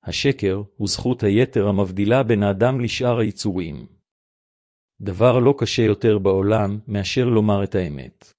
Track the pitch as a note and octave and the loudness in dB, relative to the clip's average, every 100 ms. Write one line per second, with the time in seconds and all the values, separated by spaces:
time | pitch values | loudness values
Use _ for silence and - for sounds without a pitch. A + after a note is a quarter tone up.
0 | - E2+ C#3 C3+ G2 F#2+ G#2 _ G2+ - | -8 -2 -2 0 -2 -2 -8 _ -6 -4
1 | B2 B2 G#2+ G2+ B2 A#2 G2+ G2 G2 F#2 | -4 -2 2 2 2 2 2 0 0 -2
2 | G2+ B2+ A#2 A2 G2+ G2 A#2+ C3+ A#2+ - | 0 2 2 0 0 2 0 0 -4 -2
3 | B2+ A#2 G#2+ - G#2+ F#2 E2 C#2 - _ | -2 0 -2 -4 -6 -4 -6 -10 -16 _
4 | _ _ _ _ _ _ _ _ _ _ | _ _ _ _ _ _ _ _ _ _
5 | G2+ F2+ B2 B2+ B2 C#3+ A#2 - A2 G2+ | -10 2 4 6 4 2 -2 2 2 2
6 | A#2 G#2+ F#2+ F#2+ G2 G#2+ G2+ G#2 - G2+ | 2 2 2 2 2 0 0 -4 -6 -6
7 | F#2+ - B2 A2+ G#2+ G2+ G2 G2 F2 C#2+ | -2 -2 2 2 2 0 0 -4 -4 -8
8 | B1 _ - | -14 _ -20